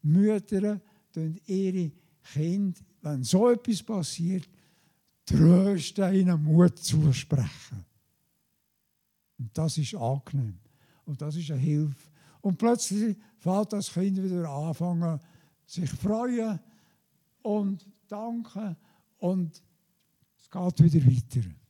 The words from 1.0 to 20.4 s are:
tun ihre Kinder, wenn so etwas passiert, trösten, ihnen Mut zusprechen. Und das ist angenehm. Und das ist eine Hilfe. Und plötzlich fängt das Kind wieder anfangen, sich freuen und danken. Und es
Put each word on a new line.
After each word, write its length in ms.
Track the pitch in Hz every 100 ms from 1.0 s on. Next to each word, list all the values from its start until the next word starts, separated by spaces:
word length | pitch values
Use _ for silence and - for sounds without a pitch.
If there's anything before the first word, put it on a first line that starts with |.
| _
tun 260 | - 160 165 -
ihre 440 | 190 190 185 165 - _ _
Kinder, 560 | - 139 160 190 202 170 - _
wenn 220 | 151 143
so 260 | 113 185 240
etwas 340 | 240 240 202
passiert, 640 | - 208 151 - 170 185 - _ _ _ _ _ _ _ -
trösten, 920 | - 156 180 196 196 143 - 190 190
ihnen 280 | 180 165
Mut 360 | 151 156 180 -
zusprechen. 1040 | - 156 151 127 - 131 110 - - 101 - _ _ _ _ _ _ _ _ _ _ _ _ _ _ _
Und 180 | 117 -
das 220 | 160 156
ist 160 | 139
angenehm. 640 | 202 120 139 - 139 113 92 _ _ _ _ -
Und 160 | 139
das 140 | 151 156
ist 160 | 156
eine 80 | 139
Hilfe. 500 | 143 147 151 135 - _ _ _
Und 160 | 202 180
plötzlich 580 | 226 240 - 202 220 202 _ _
fängt 360 | - 190 214
das 200 | 208 -
Kind 300 | 170 196 190
wieder 260 | 190 180 165
anfangen, 720 | 139 160 156 175 170 170 151 - _ _ _ _
sich 200 | - 160
freuen 680 | - 202 220 247 240 220 180 _ _ _ _ _ _ _ _
und 420 | 220 208 196 196 - _ _
danken. 680 | 208 226 233 226 196 214 160 _ _ _ _
Und 420 | 175 190 170 - _ _ _ _ _ _ _
es 140 | _